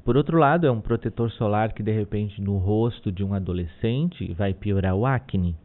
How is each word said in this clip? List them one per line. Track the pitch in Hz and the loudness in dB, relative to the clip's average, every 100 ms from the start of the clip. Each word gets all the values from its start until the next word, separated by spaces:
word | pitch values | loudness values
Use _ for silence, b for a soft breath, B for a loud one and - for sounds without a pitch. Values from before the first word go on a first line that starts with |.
por | - 123 | 2 2
outro | 147 165 | 4 4
lado, | 143 170 151 | 4 4 2
é | |
um | 117 | 2
protetor | - 117 117 110 117 | 0 -2 -2 -4 -4
solar | - 107 107 110 | 0 0 0 0
que, | 110 | -2
de | 110 | -2
repente, | 110 101 104 104 104 | -2 -2 -2 -4 -4
no | 101 98 | -2 0
rosto | 92 107 117 - 104 | 2 2 2 -2 -6
de | 90 | -2
um | 98 | -2
adolescente | 101 90 87 82 - 113 127 170 - 90 | -2 -2 -4 -4 -4 -2 0 -2 -4 -8
vai | 87 101 | -2 -2
piorar | 95 104 98 95 95 | -2 0 0 2 2
o | 127 | 2
acne | 131 - 98 90 80 | 0 -2 -2 0 -2